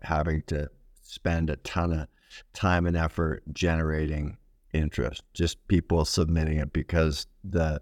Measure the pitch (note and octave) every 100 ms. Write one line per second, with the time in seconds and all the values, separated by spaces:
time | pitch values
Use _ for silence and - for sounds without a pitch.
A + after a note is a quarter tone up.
0 | - D#2 D#2+ D#2 - D2+ D2 - - _
1 | - - - E2+ D#2+ C#2+ - F2 F2 D#2+
2 | C#2+ _ _ - - - F#2+ F2 F2 E2+
3 | D#2+ - E2 - - C#2+ F2 E2 D#2+ D#2
4 | D2+ D2+ D2 - _ _ _ D#2 D#2 -
5 | A#1 - - - E2+ - - F2+ - E2
6 | D#2 - D#2+ E2 D#2 D#2 C#2+ D#2+ - E2+
7 | D#2+ C#2+ - _ G2 F2+ D#2+ D2+